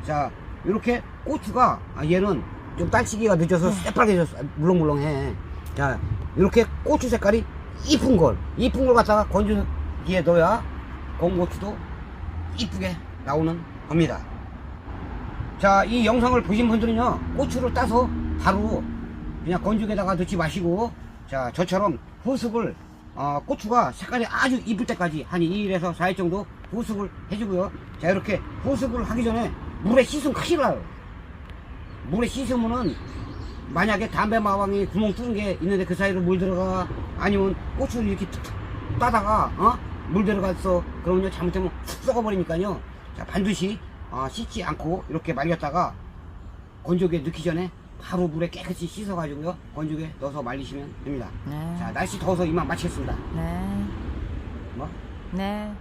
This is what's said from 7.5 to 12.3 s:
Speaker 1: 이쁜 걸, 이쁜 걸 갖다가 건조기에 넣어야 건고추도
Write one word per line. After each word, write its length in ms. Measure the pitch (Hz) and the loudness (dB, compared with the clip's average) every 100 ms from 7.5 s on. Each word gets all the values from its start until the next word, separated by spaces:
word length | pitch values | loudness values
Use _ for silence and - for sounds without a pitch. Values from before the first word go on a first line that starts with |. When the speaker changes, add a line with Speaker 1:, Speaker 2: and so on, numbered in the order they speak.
| - - - - | -10 -12 -8 2
Speaker 1:
이쁜 280 | 233 269 214 | 4 6 8
걸, 180 | 151 95 - - | 8 6 -4 0
이쁜 260 | 233 240 | 2 4
걸 100 | 262 | 6
갖다가 320 | 240 214 214 202 | 6 8 4 4
건조기에 920 | 185 208 208 190 - - - - 185 | 2 4 2 0 -2 -4 -6 0 2
넣어야 400 | 160 170 165 226 - - - - - - | 6 6 6 4 -2 -10 -10 -12 -10 0
건고추도 560 | 170 185 175 - 196 214 - - - - - | 2 2 0 -2 -6 -6 -10 -10 -12 -10 -8